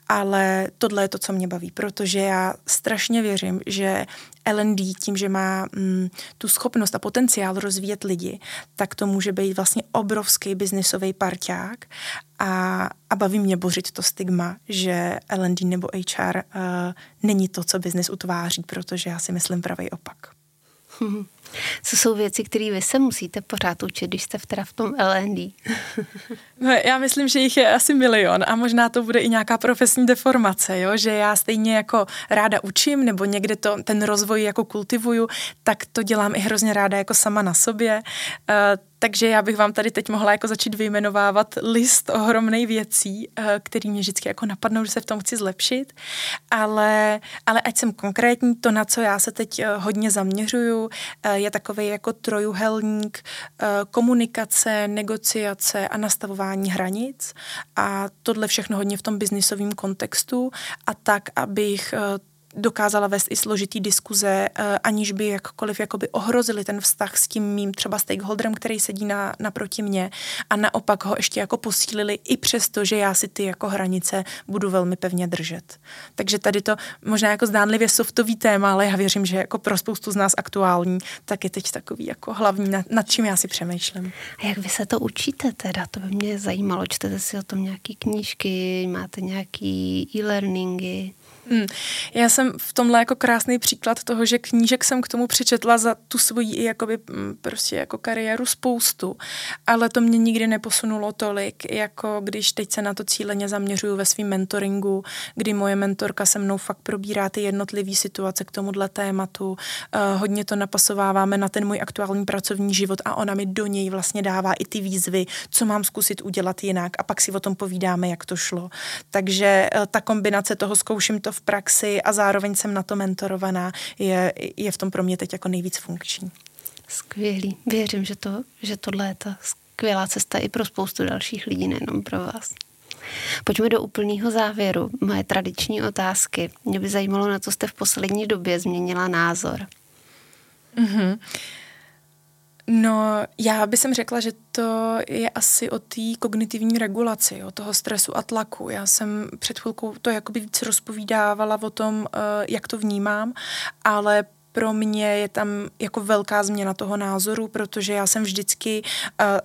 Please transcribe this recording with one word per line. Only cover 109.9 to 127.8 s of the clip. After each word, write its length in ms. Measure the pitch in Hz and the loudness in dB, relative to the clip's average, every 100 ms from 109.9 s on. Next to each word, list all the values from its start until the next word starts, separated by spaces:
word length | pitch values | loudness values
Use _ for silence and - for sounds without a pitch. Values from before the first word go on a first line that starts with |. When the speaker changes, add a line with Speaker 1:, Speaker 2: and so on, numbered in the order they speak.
Speaker 1:
Eh, 240 | 214 202 190 | 0 0 2
hodně 280 | 202 208 | 0 -2
to 120 | 208 208 | -2 -2
napasováváme 800 | 196 196 - 202 196 196 196 196 | 0 0 2 2 2 4 4 2
na 100 | 196 | 0
ten 180 | 262 202 | 0 -2
můj 140 | 202 | -2
aktuální 420 | - - 196 196 | -4 -4 -2 -2
pracovní 500 | 196 202 196 202 202 | -2 -2 -2 -2 0
život 260 | 190 196 190 | 2 0 -2
a 100 | - | -2
ona 200 | - 208 | -2 -2
mi 120 | 196 190 | -2 -2
do 200 | 190 208 | -2 -2
něj 240 | 196 190 | -2 -2
vlastně 320 | 190 175 208 | -2 -4 -2
dává 300 | 196 190 185 | 0 0 2
i 120 | - | 0
ty 160 | - 214 | -2 -4
výzvy, 460 | 196 190 180 185 180 - - | -2 -2 0 0 -2 -6 -2
co 160 | - 220 | 2 2
mám 180 | 208 | 2
zkusit 380 | 190 - 196 202 | -2 0 -2 -2
udělat 420 | 202 190 180 185 | -4 -2 -2 -2
jinak, 280 | 196 185 175 - | -2 -2 -2 -4
a 40 | |
pak 180 | - 196 | -4 0
si 120 | - | 0
o 80 | 196 | 0
tom 140 | 196 | -2
povídáme, 540 | 190 196 185 185 180 180 | -4 -4 -2 0 2 0
jak 160 | 170 | -2
to 120 | - 180 | -6 -6
šlo. 340 | - 175 180 - - - - | -4 -6 -8 -12 -10 -12 -4
Takže, 580 | 202 190 190 202 196 190 | -2 0 2 6 6 4
eh, 140 | 214 202 | 2 0
ta 100 | 214 | 0
kombinace 560 | - 214 208 202 196 214 | 0 0 2 0 0 -2
toho 200 | 196 208 | 0 0
zkouším 440 | - 214 - 214 | 0 0 0 0
to 120 | 220 | -4
v 80 | - | -4
praxi 600 | - 202 196 - 208 202 | 0 0 2 0 2 2
a 100 | - | 2
zároveň 420 | 208 202 202 202 | 4 4 4 0
jsem 200 | 196 214 | -2 -2
na 80 | 196 | -2
to 140 | 185 202 | -2 -2
mentorovaná, 760 | 190 185 196 190 190 185 180 - - - | -2 -2 -2 -2 -2 -2 -2 -6 -10 -4
je, 340 | 190 185 180 - - - | 0 2 2 0 -8 -6
je 160 | 202 | -4
v 60 | - | -4
tom 120 | 190 | -4
pro 120 | 190 | 0
mě 140 | 185 180 | 0 -2
teď 160 | 185 | -4
jako 160 | 185 185 | -6 -4
nejvíc 300 | 185 180 - | -2 -4 -6
funkční. 520 | - 175 - - 185 - - - - - - | -8 -10 -8 -8 -10 -14 -20 -18 -18 -18 -12
Speaker 2:
Skvělý. 680 | - - 202 208 190 196 196 240 | -12 -10 -4 -2 -2 -4 -6 -2
Věřím, 380 | 220 | 0